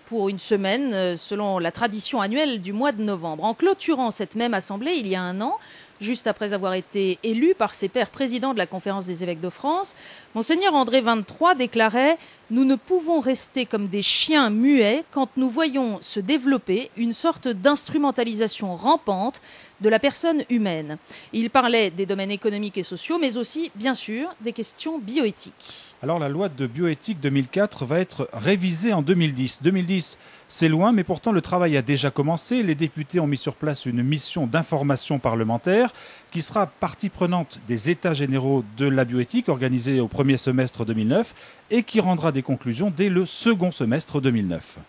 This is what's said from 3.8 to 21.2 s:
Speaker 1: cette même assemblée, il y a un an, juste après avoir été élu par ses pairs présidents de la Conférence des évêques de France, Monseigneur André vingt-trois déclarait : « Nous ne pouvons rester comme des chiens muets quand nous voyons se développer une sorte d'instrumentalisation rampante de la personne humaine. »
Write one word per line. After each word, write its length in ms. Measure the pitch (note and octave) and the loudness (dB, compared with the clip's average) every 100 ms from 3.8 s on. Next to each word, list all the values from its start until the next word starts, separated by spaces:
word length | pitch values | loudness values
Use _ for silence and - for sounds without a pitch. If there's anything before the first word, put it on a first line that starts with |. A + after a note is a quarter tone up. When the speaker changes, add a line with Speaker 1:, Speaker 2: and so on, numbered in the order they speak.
| - C#4+ A#3+ | 0 0 0
Speaker 1:
cette 240 | - G3+ A3 | -2 -6 -2
même 180 | A#3+ | -2
assemblée, 400 | G3+ - G3+ C4+ F4 | -2 -4 -6 -2 -2
il 80 | G3+ | -2
y 80 | F#3 | -2
a 80 | |
un 180 | F3+ F#3 | -2 -4
an, 160 | A#3 G4 - - - _ | -4 -4 -8 -20 -20 _
juste 280 | G#3 A#3+ A#3 | -6 -4 -2
après 260 | G3 G#3 | -2 -2
avoir 220 | G3+ F#3 F#3 | -2 -2 -4
été 420 | F3+ G3+ F#3+ F3+ | -4 -2 0 0
élu 320 | A3+ A3+ D#4+ F#4+ | -2 2 2 2
par 160 | G#3 | 0
ses 160 | - G3 | -2 -4
pairs 220 | B3+ G3+ | -2 -2
présidents 420 | - C4+ A#3+ C4 | -2 -2 0 -2
de 60 | A#3 | -2
la 80 | F3+ | -2
Conférence 400 | F#3 G3 G3 F#3 | -4 -6 -6 -6
des 160 | E3+ | -6
évêques 180 | F3+ E3 | -4 -4
de 80 | F3+ | -6
France, 460 | - C#4 E4+ G4 - - - - A3 | -4 -2 -2 -2 -10 -18 -20 -10 -6
Monseigneur 400 | A3+ E4 G4 D4 | 0 2 4 4
André 260 | A#3+ B3+ | 4 4
vingt-trois 540 | A3+ A3+ G3 - E4 D#4+ | 4 0 -2 2 2 4
déclarait : « 640 | B3 A3+ A3 A#3 C#4 E4 - - _ | 2 2 2 4 4 2 -2 -20 _
Nous 140 | A3+ C4 | 2 4
ne 100 | C4+ | 4
pouvons 440 | - F4+ D#4+ E4 | 2 0 2 0
rester 460 | A#3+ C4 - C4+ B3 | 2 -2 -2 -4 -2
comme 220 | A3 G3+ | -2 -2
des 160 | G3+ | -2
chiens 480 | G3 - - D#4 B3 | 0 0 4 4 4
muets 540 | G#3+ B3+ C#4+ G#3 C4 E4 | 4 4 6 6 2 -2
quand 180 | - C4 - | -4 -2 0
nous 120 | B3+ | 0
voyons 480 | A#3+ D#4+ C4 B3 G3+ | 2 0 0 -2 -4
se 180 | - G#3 | -6 -6
développer 720 | F#3 D4+ B3+ C4 - F#3+ B3+ - | 0 0 2 0 0 -2 -2 -4
une 160 | A#3 | -4
sorte 340 | A3 E4+ D#4+ C4 | 0 -2 -2 -4
d'instrumentalisation 1300 | G#3 A3+ C#4+ - D#4 C#4+ B3+ A#3 G#3+ A3 - G3+ E3+ | 0 2 2 0 0 0 0 -2 0 -2 -2 -6 -2
rampante 680 | G#3 D#4+ - F#3+ A3 - - - - _ | 2 2 2 -2 -2 -6 -20 -20 -20 _
de 80 | G#3+ | 2
la 100 | A3 | 4
personne 440 | C#4+ - E4+ D#4+ - | 2 0 0 0 0
humaine. » 480 | A#3+ G#3 D#3+ D3+ D3+ _ - | 0 0 -2 -6 -12 _ -20